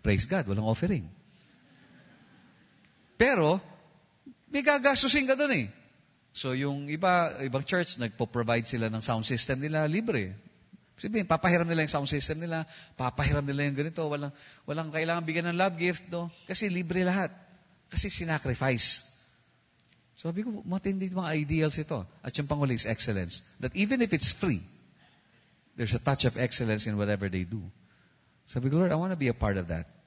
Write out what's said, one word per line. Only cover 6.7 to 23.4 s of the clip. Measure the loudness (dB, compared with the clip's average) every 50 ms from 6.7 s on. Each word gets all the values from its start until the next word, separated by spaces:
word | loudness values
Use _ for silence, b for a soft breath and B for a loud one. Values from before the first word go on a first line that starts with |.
| -2 -4 -4 -6
iba, | -6 0 2 4 4 4 2 0 -2 -4 -6
ibang | -2 -2 -2 -2 0
church, | 0 0 0 -2 -2 -4
nagpo-provide | -4 -6 -2 -4 -4 -2 -2 -2 0 2 0 0 0
sila | -2 -2 -2 -2 -2
ng | -2 -4 -2
sound | -2 -2 -2 0 -2
system | 0 0 0 0 0 -2
nila, | -2 -2 0 0 0 0
libre. | 0 -2 -2 -2 -2 -2 -2 -4 -8 -12 -18 -20 _ _ _ _ -20 -20 _ _ _
Sabihin, | -10 -8 -4 -4 -4 0 2
papahiram | 0 2 4 4 4 4 2 2
nila | 2 0 0
yung | 0 0 -2
sound | -2 0
system | -2 -2 -2 -2 -4 -6
nila, | -6 -6 -6 -6 -6 B B B B B B
papahiram | -4 -4 -4 -2 0 0 2 2 2 0
nila | 0 -2 0 0 -2
yung | 0
ganito, | -2 -4 -4 -4 -4 -4 -4
walang, | -4 -4 -6 -8 -10 B B B B B B
walang | -8 -6 -6 -6 -4
kailangan | -4 -2 -2 0 -2 -2 -2 -2
bigyan | -2 0 0 0
ng | 2 2
love | 2 2 2
gift, | 0 0 0 0 -2 -6 -8
no? | -6 -6 -6 -8 -10 -16 -10 -4
Kasi | -2 0 0 0
libre | 0 -2 -2 0 0 2 2
lahat. | 2 2 2 0 -2 -4 -10 -20 -20 -20 -20 _ _ _ _ _ _
Kasi | 0 0 0 0
sinacrifice. | -2 -4 -2 -2 -2 -2 0 -2 -2 0 0 0 2 4 4 4 4 2 -2 -10 -20 -20 -20 -20 _ _ _ _ _ _ _ _ _ _ _ _ -20 _ _ _ _
Sabi | -8 -8 -6 -4 -4 -4 -4
ko, | -6 -8 -6
matindi | -4 -4 -2 -2 -2 -2 -2 -2 -2
mga | -2 -4 -2 0 0
ideals | 0 0 0 2 2 2 2 0
ito. | -2 -4 -4 -4 -6 -6 -8 -14 -12 -12
At | -8 -4 -4
yung | -2 -2
panghuli | 0 0 2 2 2 0
is | 0 0
excellence. | 0 -2 0 -2 0 -2 -2 -4 -6 -8